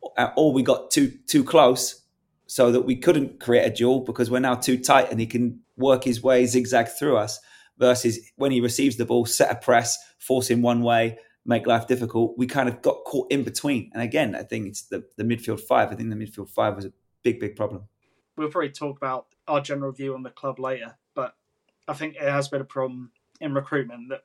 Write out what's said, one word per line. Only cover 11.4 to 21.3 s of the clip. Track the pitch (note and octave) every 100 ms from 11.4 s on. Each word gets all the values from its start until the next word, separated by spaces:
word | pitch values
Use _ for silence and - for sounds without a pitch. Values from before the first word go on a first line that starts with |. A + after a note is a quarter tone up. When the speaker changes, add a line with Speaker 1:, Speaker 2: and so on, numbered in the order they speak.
| -
Speaker 1:
make | A#2 A2
life | A#2 A#2
difficult. | - A2+ A2+ A#2 -
We | B2
kind | C#3 B2
of | A#2
got | - - -
caught | C3+ -
in | C#3
between. | B2 - D3 C3 A2
And | A2+
again, | A#2 D3 C3 F#2
I |
think | - A#2 G2+
it's | -
the, | - G2 - -
the |
midfield | A2+ A#2 - G#2+
five. | - B2+ G#2+
I | A2
think | A2+
the | G#2+
midfield | G#2+ - G2
five | - G#2+ G2+
was | G2
a | _ _ _
big, | B2 A#2+
big | G#2 -
problem. | G#2 - G#2 _ _ _ _ -
Speaker 2:
We'll | D3+
probably | F3 C#3+
talk | - D3 C#3
about | C3+ B2+ - _ -
our | D3
general | C#3 C#3+ C#3
view | B2+ C3+
on | C3
the | B2+
club | - C#3 B2+
later, | C3 B2+ A#2 _ _
but | - B2